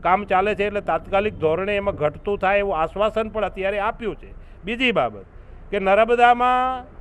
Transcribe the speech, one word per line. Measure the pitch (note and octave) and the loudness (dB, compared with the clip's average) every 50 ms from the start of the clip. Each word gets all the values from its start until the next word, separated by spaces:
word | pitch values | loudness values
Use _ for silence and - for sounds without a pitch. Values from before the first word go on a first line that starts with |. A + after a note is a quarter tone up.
કામ | E3 F3 F3+ G3 G#3 | 2 2 2 2 2
ચાલે | G3 G3 F#3 F#3+ G#3 G#3+ | 0 0 2 2 2 0
છે. | F#3 G3+ | 0 -2
એટલે | G#3 G3+ G3+ G3 | -2 -2 -4 -2
તાત્કાલિક | - E3 E3 - - F3+ G3 G#3 G#3+ F#3+ - | -2 -4 -4 -4 -2 -2 0 0 0 -4 -2
ધોરણે | D#3 D#3 D#3 E3 F#3+ G3 G#3 | 0 0 0 0 -2 -2 -2
એમાં | G3+ G3 G3+ F#3+ - D3 | -2 -2 -2 -4 -2 -2
ઘટતું | D3+ D3 - - G#3 G3+ G3 G3 | -2 -2 -4 -6 -6 -4 -2 0
થાય | F#3 G3+ G3+ G3+ | 2 2 2 2
એવું | G3 G3 D#3 | 0 0 -2
આશ્વાસન | D#3+ E3 - F#3+ G#3 G#3+ G#3 A3 A3 A3 | -2 -2 0 0 -2 0 0 -2 -4 -2
પણ | G#3 A3 G#3 F#3 | -4 -4 -4 -4
અત્યારે | - G3 F#3+ F#3+ G3+ G#3 | -4 -4 -4 -4 -2 -2
આપ્યું | G3 G#3+ A#3 - A#3 G#3+ E3 - | -2 -4 -4 -4 -6 -8 -8 -8
છે. | - - - - - - - - - | -14 -20 -18 -18 -18 -20 -20 -14 -8
બીજી | F3 A3+ A#3 C4 B3+ A3 | -8 -4 0 0 0 2
બાબત | E3+ C3+ A#2+ G#2 G2+ F#2+ - - - - - - - - - | 2 0 0 -2 -8 -18 -18 -20 -20 -20 -20 -20 -20 -12 -6
કે | - G3+ | -4 -2
નર્મદામાં | F#3+ F#3+ G3 G3+ A3+ A3+ A#3+ A#3+ A#3+ A#3+ A#3+ A#3+ B3 B3 B3+ B3+ B3+ B3+ C4 B3+ B3 B3+ - - | 2 4 4 4 6 4 4 6 6 6 6 6 4 2 2 2 0 -2 -4 -6 -10 -14 -18 -20